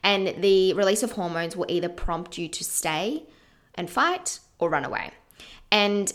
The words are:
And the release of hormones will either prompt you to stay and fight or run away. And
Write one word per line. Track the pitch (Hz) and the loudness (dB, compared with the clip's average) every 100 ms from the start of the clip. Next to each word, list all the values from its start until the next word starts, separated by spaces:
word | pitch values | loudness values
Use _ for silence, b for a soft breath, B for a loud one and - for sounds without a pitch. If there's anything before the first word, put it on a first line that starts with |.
And | 196 196 190 - | 2 2 0 2
the | 196 196 185 | 4 6 6
release | 180 196 214 | 4 2 2
of | 240 | 0
hormones | - 175 170 165 175 | -2 -4 -4 -4 -4
will | - | -2
either | 175 170 | -2 -2
prompt | 175 - 165 160 - | -4 -4 -4 -6 -8
you | 165 | -8
to | - | -6
stay | - - 165 156 202 311 - B B B B | -6 -4 -2 -2 -2 -4 -10 B B B B
and | - 175 | -10 -4
fight | - 320 359 - - _ _ | 0 0 0 -6 -8 _ _
or | 170 | 0
run | 151 131 | 0 -2
away. | 107 - - _ B B B - | -6 -6 -14 _ B B B 0
And | 208 208 202 190 | 2 4 2 -2